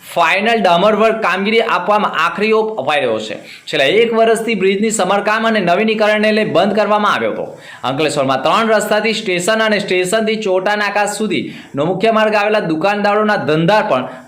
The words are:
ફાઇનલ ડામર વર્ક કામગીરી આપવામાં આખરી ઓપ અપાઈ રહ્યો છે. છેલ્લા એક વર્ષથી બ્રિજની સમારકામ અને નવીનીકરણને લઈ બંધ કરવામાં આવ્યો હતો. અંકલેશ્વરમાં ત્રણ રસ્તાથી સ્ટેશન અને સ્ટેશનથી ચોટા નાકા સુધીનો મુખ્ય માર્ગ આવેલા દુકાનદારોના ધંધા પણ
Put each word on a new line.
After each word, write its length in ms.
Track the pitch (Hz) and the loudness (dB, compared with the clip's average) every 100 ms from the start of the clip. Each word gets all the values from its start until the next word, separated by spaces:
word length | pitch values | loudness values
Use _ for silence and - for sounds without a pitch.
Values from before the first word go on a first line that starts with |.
| - | -6
ફાઇનલ 480 | - 165 185 214 233 | 0 2 2 0 2
ડામર 340 | 185 170 180 202 | 2 4 2 4
વર્ક 200 | 220 220 | 2 2
કામગીરી 440 | 185 185 196 226 | -2 -2 0 0
આપવામાં 520 | 160 175 180 208 180 - 165 | 0 -2 0 0 0 -2 -2
આખરી 260 | 170 214 | 0 0
ઓપ 280 | 220 220 214 | 0 0 -4
અપાઈ 200 | 131 147 | -2 0
રહ્યો 200 | 127 110 | 0 -2
છે. 160 | 110 - | -6 -12
છેલ્લા 460 | - - - 156 139 | -14 -20 -6 0 2
એક 280 | 196 233 | 2 2
વર્ષથી 420 | 220 226 214 220 214 | 2 2 2 0 0
બ્રિજની 360 | 185 202 220 | 0 0 -2
સમારકામ 560 | 202 180 202 202 220 226 | 0 0 0 0 0 0
અને 120 | 220 | 0
નવીનીકરણને 720 | 175 180 220 220 208 214 214 | 0 0 0 2 2 2 2
લઈ 140 | 214 190 | 0 0
બંધ 300 | 147 196 202 | 2 2 0
કરવામાં 380 | 208 208 208 | 0 2 0
આવ્યો 180 | 131 110 | 0 -2
હતો. 260 | 92 82 - - - | -4 -8 -12 -20 -8
અંકલેશ્વરમાં 600 | 120 135 156 147 135 131 | -6 -2 -2 0 0 0
ત્રણ 240 | 160 190 220 | 2 0 2
રસ્તાથી 440 | 214 208 214 220 | 0 2 0 0
સ્ટેશન 400 | 214 - 180 180 | -2 -2 -2 0
અને 260 | 220 220 208 | 0 2 0
સ્ટેશનથી 560 | - 185 180 220 214 220 | 0 0 0 0 0 -2
ચોટા 400 | 202 185 196 208 | 0 0 0 -2
નાકા 300 | 202 202 208 | -2 0 -2
સુધીનો 800 | - 214 151 - - - 135 156 | -2 -2 -2 -4 -12 -12 -4 -2
મુખ્ય 260 | 185 220 | 0 2
માર્ગ 240 | 220 214 208 | 2 2 2
આવેલા 240 | 208 214 | 0 0
દુકાનદારોના 760 | 180 156 196 208 202 208 214 202 | 0 -2 0 0 0 2 0 0
ધંધા 460 | 131 156 170 214 | 0 0 4 2
પણ 260 | - 131 123 - | 2 -2 -2 -12